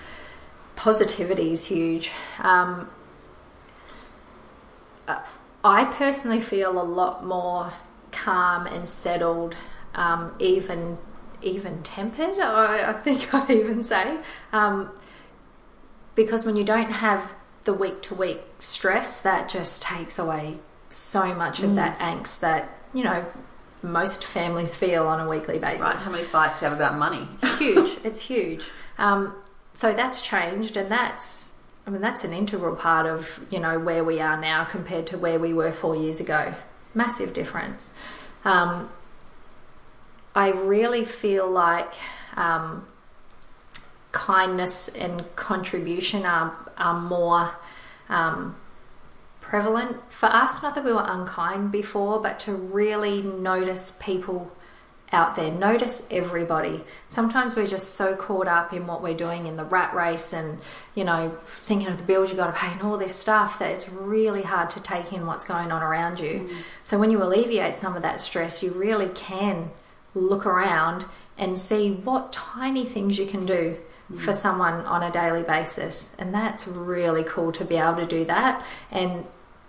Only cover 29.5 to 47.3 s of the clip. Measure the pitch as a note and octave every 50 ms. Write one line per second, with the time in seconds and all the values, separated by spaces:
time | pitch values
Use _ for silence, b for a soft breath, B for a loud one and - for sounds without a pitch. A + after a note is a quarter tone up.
29.5 | - - - - - - A#3 A3 G3+ A#3+ B3+ C4 B3+ - - - G#3 F#3 E3+ E3+
30.5 | F#3+ G#3 A3 G#3+ - G3+ F#3+ F#3+ A3 B3 A#3+ - - - - - - - - -
31.5 | - - - - - - - G3+ G3 F#3+ G3+ A#3+ B3+ - - E3+ E3 F#3 G#3 G3+
32.5 | G#3+ F3+ F3 D#3+ D#3+ - - E3 E3 D#3+ D#3+ D#3+ D#3+ D#3+ D#3+ - - - - -
33.5 | - E3+ E3 E3 E3 E3 E3 F3 E3 E3 D#3+ E3 E3 D#3 D#3 D#3 D#3 D#3 D#3+ D#3
34.5 | D#3+ D#3+ E3 - - F#3 E3+ - F#3 E3 E3 - F#3 E3+ F3 E3+ E3 E3 E3 E3
35.5 | E3 E3 D#3+ E3 D#3+ - - D#3+ D#3+ D#3 D#3 D#3 D#3+ - E3+ - D3+ D3+ C#3+ -
36.5 | - - - - - - - - - A3 A#3+ A3+ - - F#3+ F3+ - - - -
37.5 | - F3 - - - - - - B B B B B B B B B B - G3
38.5 | F#3 F3+ F3 F3 F3 F3 - - - - - - - - - - - - - -
39.5 | - - - - - - - - - - - - - - - - - G3+ G3 G3
40.5 | F#3+ F#3 F#3+ G3 G3+ G#3+ A#3 A#3+ A#3+ A#3 A3+ - - - - G#3 G3 F#3+ F#3+ F#3
41.5 | F#3 F3+ E3+ E3+ E3+ F3 - - - - B B B B B B B - F3 E3+
42.5 | E3 D#3+ D#3+ D#3+ D#3+ E3+ F#3 - - - - - - - - - - - - -
43.5 | - - - - - - - - - - - - - - - - F#3+ F#3+ F#3 F#3
44.5 | F#3 F#3 F3+ F3+ - - - - - A#3 F3+ F3 F3 F3 F3 - - - - -
45.5 | F#3+ F#3 - - - E3+ D#3+ E3+ F3 F3+ F3 - G#3 G3+ F#3 F3+ E3+ E3 E3 E3
46.5 | - - - - - - F3 E3+ E3+ E3+ E3+ F3 F3 F3 E3+ E3+